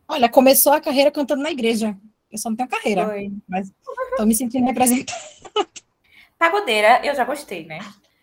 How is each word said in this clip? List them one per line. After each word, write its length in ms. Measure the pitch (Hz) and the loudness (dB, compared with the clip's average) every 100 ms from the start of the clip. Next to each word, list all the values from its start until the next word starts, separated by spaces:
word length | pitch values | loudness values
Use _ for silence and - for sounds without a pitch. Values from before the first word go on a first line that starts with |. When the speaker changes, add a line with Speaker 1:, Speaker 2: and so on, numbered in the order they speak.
| - | -8
Speaker 1:
Olha, 180 | 302 233 | 0 4
começou 460 | 254 262 277 - | 6 6 6 4
a 80 | 294 | 4
carreira 300 | 311 269 285 | 2 2 2
cantando 320 | 294 285 285 | 0 -2 -2
na 80 | 294 | -4
igreja. 440 | 311 226 226 220 196 214 _ _ | -2 -2 0 -4 -6 -14 _ _
Eu 60 | 214 | -10
só 120 | 233 | -6
não 60 | 220 | -6
tenho 100 | 254 | -4
carreira, 360 | 453 320 196 214 | -4 -2 -2 -2
Speaker 2:
Foi. 260 | 208 202 202 - | -4 -8 -12 -8
Speaker 1:
mas 240 | 185 190 - - 523 508 508 | -8 -8 -14 -16 -10 -6 0
tô 80 | 220 | 0
me 80 | 226 | 0
sentindo 300 | 247 254 247 | -2 -2 -2
representada. 520 | 240 247 247 - - - - - 427 - - - _ _ _ _ _ | 2 2 2 -4 -12 -14 -20 -6 -4 -4 -8 -20 _ _ _ _ _
Speaker 2:
Pagodeira, 640 | 330 403 403 214 214 254 - | 0 0 0 2 4 4 2
eu 80 | 277 | -2
já 80 | |
gostei, 420 | 233 294 - 180 160 | -4 -6 -10 -14 -14
né? 140 | 156 202 - _ _ | -16 -16 -20 _ _